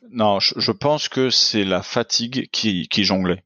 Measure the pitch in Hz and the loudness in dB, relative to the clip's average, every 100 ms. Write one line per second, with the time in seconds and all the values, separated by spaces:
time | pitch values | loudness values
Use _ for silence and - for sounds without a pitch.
0 | 233 127 107 98 - - 107 104 143 151 | -14 0 2 2 0 -2 -2 0 0 0
1 | - - 131 117 - 110 98 90 95 - | -2 -2 0 2 2 2 2 0 0 -4
2 | 117 - 117 127 - - 113 92 - - | -2 -2 -2 -6 -6 -4 -2 -2 -2 0
3 | 95 95 90 87 | 2 2 0 -2